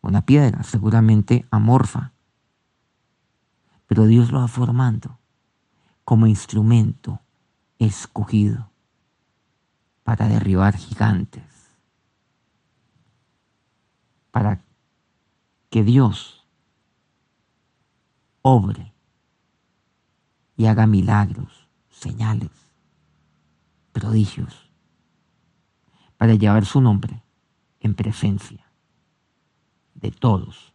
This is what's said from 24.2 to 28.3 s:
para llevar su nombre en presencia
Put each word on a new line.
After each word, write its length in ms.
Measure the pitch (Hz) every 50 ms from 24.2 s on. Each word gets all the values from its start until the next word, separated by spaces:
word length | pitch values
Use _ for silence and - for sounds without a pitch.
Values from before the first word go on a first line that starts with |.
| 107 98 - - - - - _ _ _ _ _ _ _ _ _ _ _ _ _ _ _ _ _ _ _ _ _ _ _ _ _ _ _ _ _ _ _ _
para 200 | _ 110 113 110
llevar 300 | 104 107 104 101 110 101
su 140 | - - 139
nombre 420 | 131 117 104 98 98 - - - _ _ _ _ _ _ _ _ _ _ _ _
en 140 | - 110 101
presencia 680 | - - 107 107 - - 107